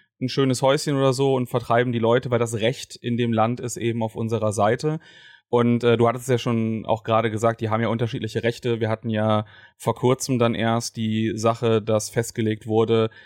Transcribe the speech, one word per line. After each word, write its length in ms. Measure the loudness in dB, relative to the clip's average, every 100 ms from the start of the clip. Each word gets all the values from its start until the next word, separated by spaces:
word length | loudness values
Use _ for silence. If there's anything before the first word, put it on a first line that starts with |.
| _ _
ein 80 | -4
schönes 320 | 0 0 2
Häuschen“ 340 | 2 2 0 0
oder 180 | 2
so 220 | 2 0 0
und 120 | -2
vertreiben 440 | -4 0 2 2
die 80 | 0
Leute, 320 | 2 2 2
weil 80 | 0
das 160 | 0 0
Recht 400 | -2 -2 -10 -10
in 220 | -4 -2
dem 160 | 0
Land 260 | 2 2 0
ist 180 | -6 -4
eben 240 | -4 -2
auf 120 | -4 -4
unserer 360 | -4 0 0
Seite. 460 | 2 2 2 -2 -6 -10 -20 -20 -20 _
Und, 360 | 2 4 2 2
äh, 100 | 4
du 140 | 4
hattest 180 | 2 -2
ja 100 | -2
schon 480 | 0 0 -2 -4 -2
auch 180 | -4 0
gerade 260 | 0 2
gesagt, 300 | 0 0 0
die 80 | -2
haben 120 | 0
ja 60 | 0
unterschiedliche 560 | 0 -2 -4 -6 -4
Rechte. 380 | -4 -2 -4 -2
Wir 80 | -2
hatten 200 | -4 -2
ja 360 | -2 2 0 -2 -12 -20 _
vor 180 | -4 0
kurzem 440 | 0 0 0 0
dann 140 | 0 0
erst 420 | 0 -2 -4 -6
die 340 | -2 -2 -2 0
Sache, 440 | -2 0 0 0
dass 280 | 2 -2 0
festgelegt 580 | -4 -4 -4 -2 -4 -2
wurde, 420 | 0 2 2 0 -4